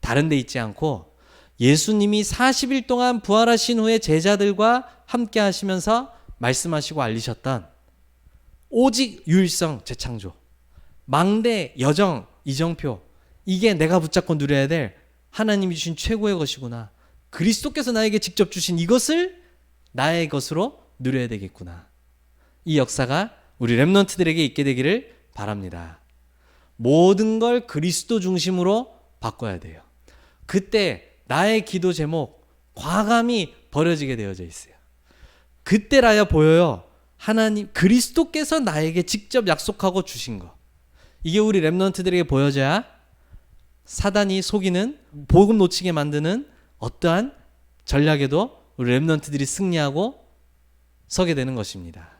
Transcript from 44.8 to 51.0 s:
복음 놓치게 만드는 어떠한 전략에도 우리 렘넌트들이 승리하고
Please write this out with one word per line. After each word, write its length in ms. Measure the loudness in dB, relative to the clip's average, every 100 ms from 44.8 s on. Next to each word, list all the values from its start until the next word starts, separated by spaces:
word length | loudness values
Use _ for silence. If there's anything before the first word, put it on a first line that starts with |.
| -2 -6 _ -20 4
복음 280 | 6 8 6
놓치게 360 | 4 2 -2
만드는 540 | -2 -2 -2 -2 -2 -6 _ _ _
어떠한 540 | -12 -2 0 0 -2 -8 _ _ _ _ -2
전략에도 720 | 2 2 2 0 0 -2 -6 _ -6
우리 140 | 0
렘넌트들이 560 | 2 2 0 -2 -6 -4
승리하고 760 | -2 -2 0 -2 -2 -4 -6 _ _ _ _ _ _ _ _